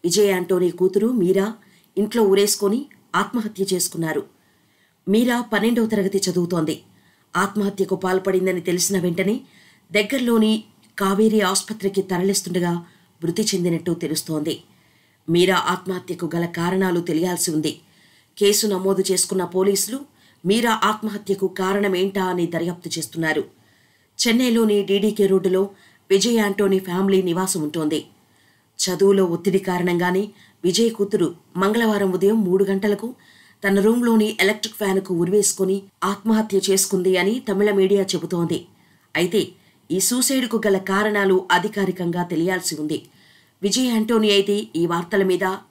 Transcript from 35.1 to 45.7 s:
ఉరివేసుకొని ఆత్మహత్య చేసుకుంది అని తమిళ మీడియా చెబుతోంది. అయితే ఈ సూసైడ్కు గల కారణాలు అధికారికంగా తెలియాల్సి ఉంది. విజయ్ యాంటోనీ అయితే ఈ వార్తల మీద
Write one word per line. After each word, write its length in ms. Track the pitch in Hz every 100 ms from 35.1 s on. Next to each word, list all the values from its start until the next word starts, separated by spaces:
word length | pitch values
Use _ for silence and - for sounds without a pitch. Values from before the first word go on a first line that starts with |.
ఉరివేసుకొని 680 | 175 175 208 202 - 185 196 - _
ఆత్మహత్య 560 | 185 202 220 220 220 196 190
చేసుకుంది 460 | 190 - 185 180 185
అని 260 | 185 247 -
తమిళ 200 | 196 208
మీడియా 320 | 196 190 202
చెబుతోంది. 640 | 190 175 165 175 170 170 - _ _ _ _ 156
అయితే 320 | 175 208 - - _ _ _
ఈ 100 | 185
సూసైడ్కు 600 | - 247 247 269 247 226 214
గల 120 | 190
కారణాలు 720 | 190 196 214 208 196 185 -
అధికారికంగా 680 | 180 202 208 185 180 175 170
తెలియాల్సి 580 | 175 160 170 185 175 151
ఉంది. 220 | 151 156 - _ _ _ _ _
విజయ్ 240 | 202 214 254
యాంటోనీ 440 | 226 214 226 214
అయితే 360 | 202 196 208 220 160
ఈ 100 | 170
వార్తల 360 | 170 170 196
మీద 340 | 190 175 190 196 -